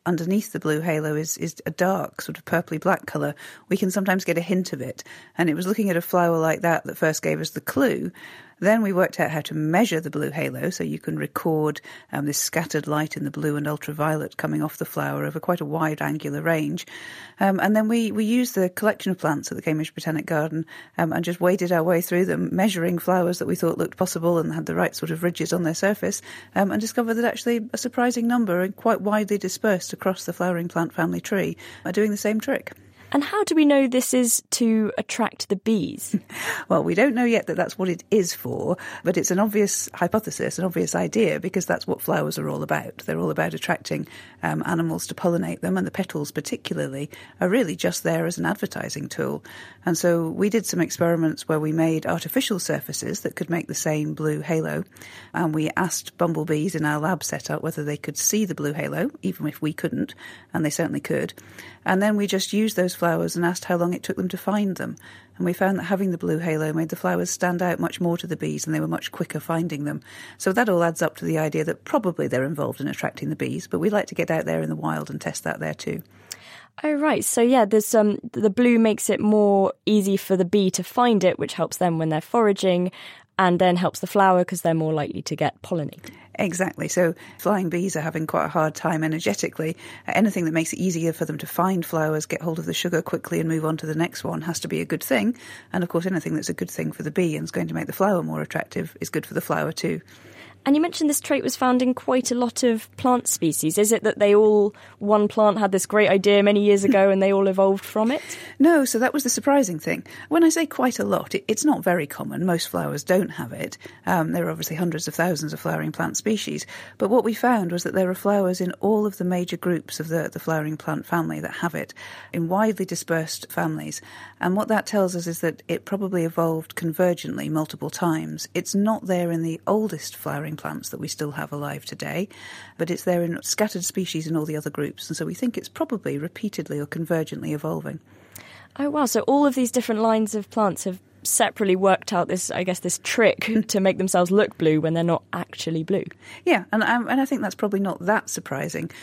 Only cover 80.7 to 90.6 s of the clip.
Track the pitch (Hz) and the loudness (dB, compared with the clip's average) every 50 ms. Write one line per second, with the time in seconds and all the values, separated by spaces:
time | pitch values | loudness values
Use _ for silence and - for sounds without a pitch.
80.7 | - - 175 - - - 240 240 226 196 185 180 - - 165 - - - 165 - | 2 -2 -6 -4 0 2 4 6 6 6 4 4 2 2 -4 -4 -2 -2 -2 -2
81.7 | - - 185 175 165 160 160 160 156 160 - - - 240 226 208 202 - - 190 | 0 0 0 2 2 2 0 0 0 -2 -2 -2 0 2 4 4 4 4 2 2
82.7 | 180 180 180 185 - - - - - - - _ - - 190 180 175 175 185 180 | 4 4 2 0 -2 -8 -18 -18 -20 -20 -20 _ 0 2 4 4 6 6 6 4
83.7 | 175 175 180 165 - - - 175 - 208 196 190 185 180 180 - 190 170 - 170 | 4 4 2 0 -2 -2 -6 0 4 6 6 8 6 6 4 2 -2 -2 0 0
84.7 | 165 160 160 156 160 151 147 - - - 156 - 165 - 156 143 - _ - - | 2 2 2 0 0 -2 -2 -4 -6 -8 -6 -6 -2 0 0 -2 -2 _ -6 -4
85.7 | 190 165 147 135 - - - - - - - - - - 208 185 160 175 185 202 | -4 -2 -2 -4 -8 -12 -18 -20 -20 -20 -20 -14 -4 -2 -2 -2 0 0 -2 -2
86.7 | - - 160 156 - 185 180 165 170 - - - - - - 175 208 190 190 165 | -2 -4 -6 -2 2 4 4 4 2 -2 -10 -20 -14 -4 0 0 2 2 0 0
87.7 | 165 175 180 196 - 160 147 160 - 160 160 - - 165 - 151 - 170 156 156 | -2 -2 -2 -2 -2 -4 -4 -4 -4 -4 -4 0 0 0 0 2 2 2 2 2
88.7 | 151 - - 160 165 156 160 156 156 160 - 214 202 - - 156 - - 160 160 | 0 -2 -2 0 0 2 0 0 0 0 0 -2 0 0 -2 -4 -4 -4 -4 -4
89.7 | 165 - - - - - - - - 180 214 214 185 185 170 160 160 165 | -4 -6 -12 -18 -18 -12 -6 0 2 4 4 4 4 2 0 0 2 0